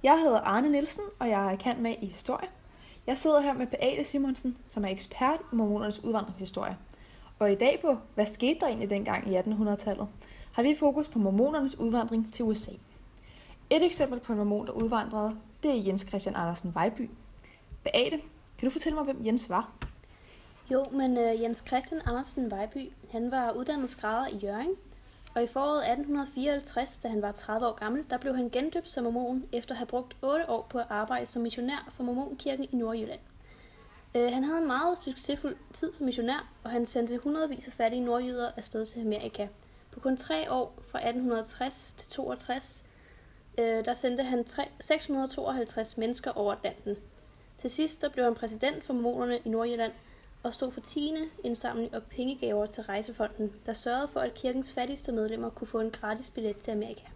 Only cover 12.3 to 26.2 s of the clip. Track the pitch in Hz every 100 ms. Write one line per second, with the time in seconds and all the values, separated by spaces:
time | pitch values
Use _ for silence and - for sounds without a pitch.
12.3 | - 226 214 - - - - - - -
13.3 | - - - - 311 349 - 277 240 -
14.3 | 214 208 208 - - 226 233 220 220 214
15.3 | 220 - - 311 247 196 190 190 202 190
16.3 | - 170 170 180 165 185 226 226 - -
17.3 | - - - - - - - 269 311 -
18.3 | - - - 247 311 320 302 277 269 220
19.3 | 233 - 185 220 - - - - - -
20.3 | - - - - 262 269 269 262 247 233
21.3 | 226 226 233 - 254 277 320 247 240 277
22.3 | - 240 196 214 277 269 - - 233 240
23.3 | 262 240 226 254 294 254 - 214 226 269
24.3 | 202 196 202 302 381 - - - - -
25.3 | 240 233 269 285 302 226 247 285 285